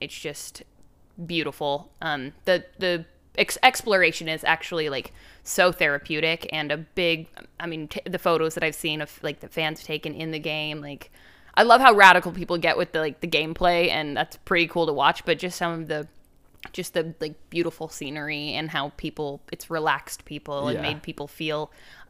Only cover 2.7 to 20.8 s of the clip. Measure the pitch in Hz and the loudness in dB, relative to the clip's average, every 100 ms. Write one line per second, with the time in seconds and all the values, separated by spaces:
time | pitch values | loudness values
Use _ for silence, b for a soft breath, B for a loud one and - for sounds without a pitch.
2.7 | - 185 170 165 _ _ - - - 262 | -4 -2 -2 -6 _ _ -2 -2 4 4
3.7 | - 226 190 165 - 160 160 - 160 - | 4 2 4 4 2 -6 -2 0 0 0
4.7 | 165 151 131 - b b b - - 180 | -4 -2 -4 -8 b b b -4 4 4
5.7 | 175 156 143 - 151 160 165 - 156 147 | 4 2 0 -4 -2 0 -2 -4 -4 -4
6.7 | 156 160 - 175 160 165 - - - 170 | -4 -6 0 0 0 -4 -18 -20 -12 -10
7.7 | 160 151 - - 180 180 160 160 165 160 | -8 -8 -10 -8 -2 2 2 2 -2 -4
8.7 | 151 165 151 151 - 151 143 - - 156 | -4 -6 -4 -8 -8 -10 -10 -10 -4 -4
9.7 | 156 - 156 156 151 160 156 156 156 151 | -4 -8 -8 -8 -8 -8 -6 -6 -6 -6
10.7 | 151 147 139 - b b b b - 233 | -8 -12 -14 -18 b b b b 2 8
11.7 | 240 262 202 190 180 175 180 165 175 165 | 10 10 12 10 10 4 -6 -4 0 0
12.7 | 160 180 160 156 131 170 151 156 160 180 | 0 0 -2 -2 -4 -2 -2 -2 0 2
13.7 | 175 175 139 147 143 160 - - 180 165 | 4 2 0 -4 -4 -4 -6 0 2 2
14.7 | 175 156 143 143 170 - 160 180 - 175 | 0 0 2 2 2 -2 -2 -2 -4 -4
15.7 | 165 160 151 151 - - _ _ - - | -4 -6 -8 -8 -18 -20 _ _ -20 -16
16.7 | - 175 175 165 - 156 - - 165 170 | -10 -4 -2 -2 -4 -10 -12 -8 -2 -2
17.7 | - 160 - 139 151 147 147 147 120 156 | -4 -12 -10 -10 -8 -6 -6 -6 -6 -4
18.7 | 156 147 - 160 - 143 143 - - - | -4 -6 -8 -10 -8 -8 -8 -14 -16 -8
19.7 | 165 156 139 - - - 147 - 143 147 | -4 0 0 -4 -16 -14 -14 -8 -6 -4
20.7 | 147 | -4